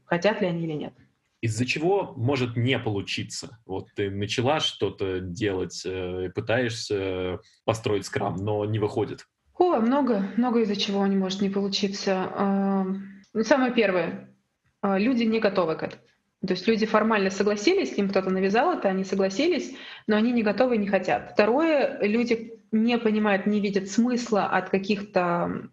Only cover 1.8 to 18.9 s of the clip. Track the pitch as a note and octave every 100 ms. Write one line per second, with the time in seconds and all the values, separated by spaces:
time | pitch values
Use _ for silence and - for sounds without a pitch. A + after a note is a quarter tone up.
1.8 | E3 G3 F3 - A#2 C#3 B2 A#2+ A#2+ B2
2.8 | A2+ G2+ F#2+ - - - - - - F#2
3.8 | - - G2+ G2+ G#2 - B2 D#3 - -
4.8 | G2 F#2+ G2 F#2 F#2 F2 G#2 F#2 F2+ -
5.8 | - F#2 F2+ F2+ F#2 G#2 - A#2 B2 A2+
6.8 | - G#2 F#2+ F#2 F#2 F2+ - _ - A2+
7.8 | A2 G2+ G2 G2+ G2 E2+ G#2 G#2 G#2 G#2+
8.8 | G#2 A#2 G2+ - - _ _ - F4+ C#4
9.8 | A3+ C#4 B3+ G#3 G3 - B3 A#3 G#3+ G3+
10.8 | - G3 G3 G3 F#3+ G3 G3 G3 G3 G3
11.8 | G3+ G3 - F#3 F#3 - G3 G3 G3 G3
12.8 | F#3+ F#3+ - - - G#3+ A3+ C#4 B3+ A#3
13.8 | G3+ F#3 E3 - - _ _ _ _ _
14.8 | G3+ F#3+ A3 A#3+ A3+ A3+ G#3+ G3 E3 D#3+
15.8 | - - _ _ _ _ F#3 F3+ - A3
16.8 | A3 G#3+ A3 G#3+ F#3+ G3 G#3 G#3 E4 G4
17.8 | C#4+ - G3 F#3+ F#3+ F#3+ G3 A3 E4 D#4+
18.8 | G3+